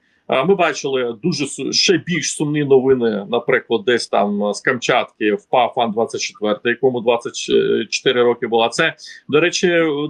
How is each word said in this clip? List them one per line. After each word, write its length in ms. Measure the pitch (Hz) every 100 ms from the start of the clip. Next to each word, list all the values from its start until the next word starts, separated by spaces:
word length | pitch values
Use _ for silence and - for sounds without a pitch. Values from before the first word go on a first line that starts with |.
| _ _ -
А, 180 | 131
ми 100 | 156
бачили 640 | 190 165 135 147 131 120 113
дуже 220 | 185 165
су-, 280 | 147 - 135
ще 260 | - - 170
більш 340 | 131 170 131
сумні 320 | - 151 151
новини, 640 | 143 135 127 131 117 104 101
наприклад, 540 | 117 - 123 - 117
десь 240 | 101 117 -
там, 460 | 110 101 101 104
з 60 | 101
Камчатки 720 | - 123 - 127 104 _ 107
впав 380 | 101 - 135 117 -
Ан-двадцять 440 | 113 104 110 110
четвертий, 500 | - - 104 104 120
якому 300 | 120 135 123
двадцять 360 | 113 117 - - - 120 110 117 110
чотири 320 | - 139 123
роки 240 | 120 117 113
була. 220 | 117 113
Це, 260 | - 165 - - - -
до 120 | 147
речі, 420 | 170 - 180 170 165 143